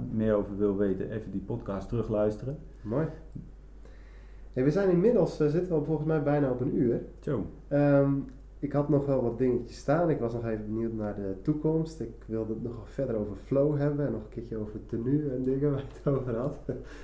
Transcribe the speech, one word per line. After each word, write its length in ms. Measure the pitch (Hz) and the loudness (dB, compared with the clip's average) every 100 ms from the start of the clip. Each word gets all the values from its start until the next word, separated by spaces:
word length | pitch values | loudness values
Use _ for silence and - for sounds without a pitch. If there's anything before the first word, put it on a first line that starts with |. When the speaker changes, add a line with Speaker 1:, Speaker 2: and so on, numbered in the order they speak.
| - | -2
Speaker 1:
meer 240 | 110 110 | 2 4
over 220 | 104 98 98 | 4 2 2
wil 200 | 104 98 | 2 4
weten, 340 | 101 92 - | 2 2 -2
even 200 | 110 101 | -6 -6
die 100 | 98 | -6
podcast 480 | 98 120 - 98 - | -4 -6 -4 -6 -2
terugluisteren. 680 | 120 110 107 107 107 123 151 - - | -2 0 2 2 0 -6 -8 -12 -12
Speaker 2:
Mooi. 240 | 104 127 160 - - - - - - - - - - - - - - | -4 -2 -2 -6 -14 -14 -14 -16 -18 -18 -18 -18 -18 -18 -18 -18 -6
Hey, 120 | 127 | 2
we 60 | 135 | 2
zijn 200 | 175 196 | 4 4
inmiddels, 500 | 175 214 226 160 - | 6 6 6 2 2
eh, 80 | 147 | 2
zitten 300 | 165 180 160 | 2 0 0
we 60 | |
volgens 220 | 156 151 156 | 0 0 2
mij 160 | 160 | 2
bijna 280 | 143 147 135 | 2 2 2
op 100 | 123 | 0
een 160 | 127 - | 0 2
uur. 240 | 120 127 - - | 2 2 -4 -10
Speaker 1:
Zo. 260 | - 123 87 - - | -4 -4 -4 -10 0
Speaker 2:
Ehm, 420 | 143 143 139 139 139 - - - - | 4 6 6 6 2 -2 -12 -18 -8
ik 140 | 143 | -2
had 160 | 143 143 | 0 4
nog 180 | 143 139 | 4 4
wel 160 | 131 | 2
wat 160 | 117 113 | 2 2
dingetjes 380 | 127 120 - - | 2 2 -2 -6
staan. 320 | - 160 170 | 2 4 4
Ik 80 | 143 | 2
was 140 | 117 | 0
nog 140 | 120 117 | -2 -2
even 200 | 107 104 | -4 -2
benieuwd 260 | 110 113 | -2 -2
naar 220 | 110 104 | -2 -4
de 200 | 101 98 95 | -4 -4 -4
toekomst. 580 | - 151 156 160 160 - | -2 0 2 2 0 -4
Ik 240 | 117 - - | -8 -8 -6
wilde 260 | 110 107 | -4 -2
het 100 | 110 | -2
nog 100 | 117 | -4
wel 100 | - | -6
verder 320 | - - 110 110 | -8 -4 -2 0
over 200 | 101 98 | -2 -6
flow 420 | - 135 147 143 | 0 4 4 4
hebben 280 | 143 143 139 | 2 2 0
en 60 | |
nog 100 | 110 | -2
een 60 | - | -6
keertje 280 | 117 - 110 | -10 -6 -6
over 300 | 107 107 - | -6 -8 -6
tenue 440 | 117 123 147 143 | -2 2 2 0
en 140 | 127 | 0
dingen 260 | 131 135 147 | 0 2 2
<laughs> 20 | |
waar 80 | 131 | 0
je 60 | - - | -4 -4
het 120 | 147 | 0
over 220 | 131 120 113 | 0 0 -2
had. 220 | 143 - - 123 - - | -2 -4 -6 -8 -8 -14